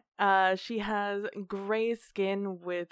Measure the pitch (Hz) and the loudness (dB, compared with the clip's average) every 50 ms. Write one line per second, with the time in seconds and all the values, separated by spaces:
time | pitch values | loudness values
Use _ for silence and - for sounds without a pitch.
0 | - _ _ - 208 196 196 190 190 185 190 190 - - 233 220 208 208 214 202 | -18 _ _ 2 4 6 6 6 6 4 2 0 -2 -4 -4 -4 -2 -2 0 0
1 | 202 202 202 202 202 - - 208 196 180 202 196 196 196 214 220 220 233 233 226 | 0 -2 -2 -4 -4 -6 -8 -8 -8 -8 -6 -6 -2 -2 0 0 0 0 -2 -2
2 | - - - - 196 190 196 196 202 196 185 175 175 180 180 175 175 - | -6 -6 -2 0 0 2 0 0 -2 -4 -6 -6 -6 -4 -4 -4 -4 -6